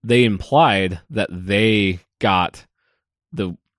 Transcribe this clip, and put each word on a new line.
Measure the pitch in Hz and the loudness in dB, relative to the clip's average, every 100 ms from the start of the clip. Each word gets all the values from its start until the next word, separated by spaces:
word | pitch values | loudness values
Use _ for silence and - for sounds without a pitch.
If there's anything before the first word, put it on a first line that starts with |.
they | 110 120 | 0 2
implied | 120 98 - 135 160 101 95 90 - | 2 0 -2 2 2 2 -2 -6 -10
that | - 101 | -6 -6
they | 87 90 101 110 107 98 90 _ _ | -6 -4 0 2 2 0 -2 _ _
got | 113 92 87 - - _ _ _ _ _ _ | 0 0 0 -6 -20 _ _ _ _ _ _
the | 160 98 85 _ | -8 -8 -8 _